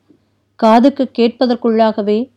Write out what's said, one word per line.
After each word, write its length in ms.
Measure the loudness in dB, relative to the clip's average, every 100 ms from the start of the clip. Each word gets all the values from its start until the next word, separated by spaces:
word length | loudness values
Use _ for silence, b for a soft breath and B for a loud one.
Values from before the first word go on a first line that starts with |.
| _ _ _ _ _ -2
காதுக்கு 480 | 2 4 2 0 -4 -2
கேட்பதற்குள்ளாகவே 1120 | -4 -2 -4 -2 -2 0 0 -2 -4 -4 -6